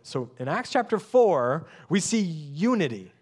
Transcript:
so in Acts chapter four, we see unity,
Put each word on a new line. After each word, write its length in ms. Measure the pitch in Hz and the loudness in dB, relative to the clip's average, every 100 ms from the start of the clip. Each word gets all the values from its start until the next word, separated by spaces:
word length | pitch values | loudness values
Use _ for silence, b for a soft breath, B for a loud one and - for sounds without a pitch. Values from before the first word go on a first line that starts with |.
so 260 | - 135 120 - | -10 -8 -8 -8
in 100 | 127 | -6
Acts 220 | 185 254 | -4 -2
chapter 300 | 269 233 214 | -2 0 -2
four, 640 | - 254 226 156 123 147 B B B | 2 4 6 4 2 0 B B B
we 100 | 190 | -2
see 200 | - 226 | 0 0
unity, 920 | 190 160 147 143 220 240 151 107 92 - | -2 -4 -10 -2 0 2 0 -4 -12 -20